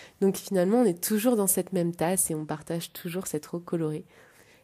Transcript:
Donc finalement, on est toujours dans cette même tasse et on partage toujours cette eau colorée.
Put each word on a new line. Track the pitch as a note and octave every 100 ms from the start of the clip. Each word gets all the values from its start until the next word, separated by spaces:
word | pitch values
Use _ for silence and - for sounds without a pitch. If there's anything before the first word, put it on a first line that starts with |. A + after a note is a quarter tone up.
| - -
Donc | G3 F#3+
finalement, | - G3 F3+ A#3+
on |
est | A3+ F3
toujours | - G#3+ B3
dans | A3+ F#3+
cette | F#3+ F3+
même | F#3 E3+
tasse | F3 E3 F#3 -
et |
on | D#3 D3+
partage | D#3 - E3 -
toujours | - F3 F3+ -
cette | A3+ -
eau | F3
colorée. | F3 F3 D#3 D3+ - - - - - -